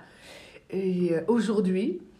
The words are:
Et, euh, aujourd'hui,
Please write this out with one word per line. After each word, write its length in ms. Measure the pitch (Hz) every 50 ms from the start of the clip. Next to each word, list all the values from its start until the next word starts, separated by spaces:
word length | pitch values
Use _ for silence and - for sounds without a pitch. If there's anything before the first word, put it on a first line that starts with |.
| - - - - - - - - - - - - - -
Et, 460 | 175 190 196 185 180 175 180 170 165
euh, 80 | 160 160 -
aujourd'hui, 720 | 233 233 202 214 208 202 185 185 185 185 214 302 359 349 - - - -